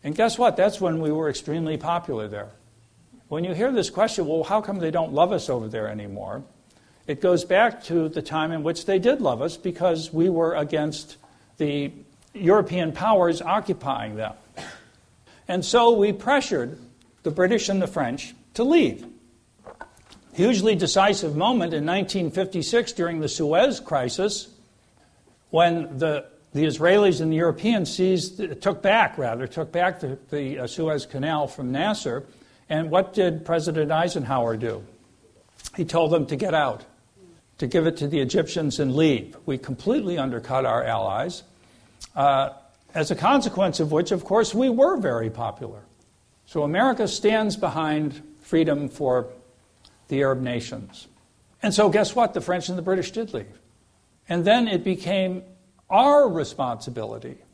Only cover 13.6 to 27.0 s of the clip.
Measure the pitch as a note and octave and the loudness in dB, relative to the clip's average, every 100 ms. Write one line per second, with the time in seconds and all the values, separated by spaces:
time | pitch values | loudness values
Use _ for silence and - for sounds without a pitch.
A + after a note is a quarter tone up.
13.6 | G#3+ - C#3 B2 G#2+ G#2+ G#2+ - _ - | -2 -4 -4 -6 -6 -8 -8 -10 _ -18
14.6 | - - - _ _ _ _ - - F3+ | -16 -18 -20 _ _ _ _ -20 -6 -4
15.6 | - A#3+ A#3 A3+ G#3 - B3 C#4 - E3 | 2 6 6 6 4 2 2 2 2 -4
16.6 | B2 - - _ _ _ E3 D#3 F#3 A3 | -4 -10 -20 _ _ _ -6 2 2 2
17.6 | - G3 F3+ F3 B2+ C#3+ - - _ - | 0 0 0 -2 -4 -4 -12 -18 _ -2
18.6 | B3 E4+ E3 - - - _ _ _ _ | 4 4 4 0 -16 -20 _ _ _ _
19.6 | - - - _ _ - _ - E3+ G#3+ | -20 -20 -20 _ _ -20 _ 0 2 4
20.6 | G#3+ F#3+ E3 G3 G3 - E3 D3 G3+ B3+ | 2 2 2 4 4 2 -2 0 2 2
21.6 | E3+ D#3 D3+ F#3+ F#3+ F#3+ E3 F3+ F#3+ F#3 | 0 -2 -2 -2 -2 -2 -2 -2 -2 -4
22.6 | - A#3 - - E3+ E3 D3+ - D3+ E3 | 0 0 0 -4 -4 -2 -4 -2 2 4
23.6 | C4 A3 - D3 B2 - G3+ - - - | 4 0 -4 -2 -2 -2 -2 -4 -12 -20
24.6 | _ _ _ _ _ _ _ _ _ D#3+ | _ _ _ _ _ _ _ _ _ 4
25.6 | E3+ E3+ D3+ C3+ D#3 D3 - _ _ E3 | 4 2 -4 -4 -2 -2 -6 _ _ -2
26.6 | D#3+ C#3+ E3+ G3+ | 0 2 4 6